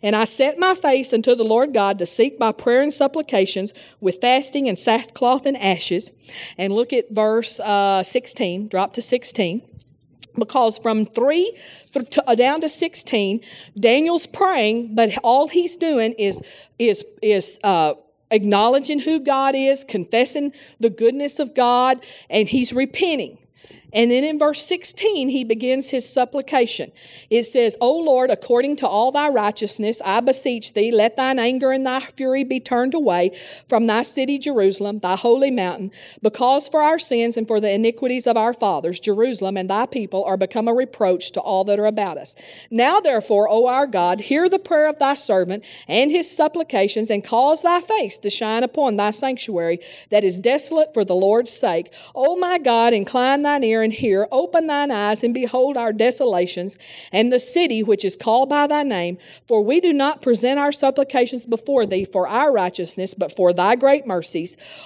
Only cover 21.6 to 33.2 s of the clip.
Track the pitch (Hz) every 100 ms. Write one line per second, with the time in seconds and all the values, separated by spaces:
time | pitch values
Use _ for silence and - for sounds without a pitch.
21.6 | 240 247 254 262 - - - 208 208 180
22.6 | - 240 269 - 370 294 139 - _ _
23.6 | - - _ 208 233 247 294 302 302 294
24.6 | - 359 - - 440 370 262 262 233 226
25.6 | 254 262 262 262 240 - 247 285 269 277
26.6 | 240 - 147 - - - - 233 233 262
27.6 | 226 220 247 320 320 254 254 220 - 240
28.6 | 269 294 220 202 247 285 294 254 208 214
29.6 | 208 - 214 233 190 208 247 262 277 240
30.6 | - - 220 226 220 226 262 262 233 262
31.6 | 262 262 262 254 254 - 262 262 262 262
32.6 | - 247 254 330 262 175